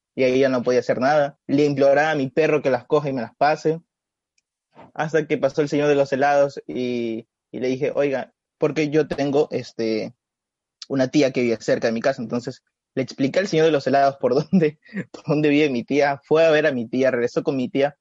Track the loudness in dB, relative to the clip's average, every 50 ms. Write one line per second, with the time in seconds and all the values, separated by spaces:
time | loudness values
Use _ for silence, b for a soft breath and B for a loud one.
0 | _ _ -4 0 0 2 2 2 2 2 2 0 0 0 0 0 0 0 -2 0
1 | 0 2 2 2 0 -2 -4 _ _ -2 0 2 2 2 2 2 4 4 4 4
2 | 2 2 0 -2 -4 -4 0 0 0 2 2 0 0 0 -2 -2 -2 0 -2 -2
3 | 0 -2 -6 -6 -6 -8 _ 0 0 0 0 0 -2 -4 -4 -4 _ _ _ _
4 | _ _ _ _ _ _ _ _ _ _ _ _ _ _ _ -20 -20 -16 -8 -6
5 | -6 -2 0 -2 0 0 -2 0 0 -2 0 0 -2 0 0 0 2 2 2 2
6 | 2 0 0 0 0 2 4 2 2 0 -2 -8 -14 -10 -8 -6 -4 -4 -4 -4
7 | -4 -4 -6 -8 -10 _ _ _ _ _ -10 -6 -4 -4 -4 -2 -4 -4 -2 -2
8 | -2 -2 -2 -4 -6 -8 _ _ _ _ _ -2 -2 -2 0 0 -2 0 0 0
9 | 0 0 -2 -4 -2 0 0 0 0 0 -2 -8 -8 -10 -8 -6 -4 -2 -2 -4
10 | -6 -8 -12 _ _ _ _ _ _ _ _ _ _ _ _ -20 -12 -6 -2 -2
11 | -2 0 2 2 2 2 2 0 0 0 -2 -2 -2 -2 -2 0 0 -2 -2 0
12 | -2 -2 -2 -2 -6 -6 -6 -6 -6 -8 -12 -14 _ _ _ _ _ _ -6 -6
13 | -6 -6 -4 -4 -4 -2 0 -2 -2 0 0 2 2 4 2 2 0 2 2 4
14 | 4 2 2 0 0 0 0 0 0 2 2 2 2 2 -2 _ B B B -14
15 | B B -16 -12 -6 -4 -2 0 2 2 2 2 2 2 0 -4 -4 -2 0 0
16 | 0 0 -2 -4 _ 0 2 4 4 4 4 4 2 2 0 -2 -6 -4 -2 0
17 | 0 2 2 0 -2 -2 -2 -4 -4 -2 -2 -2 -4 -4 -2 0 -2 -2 -2 _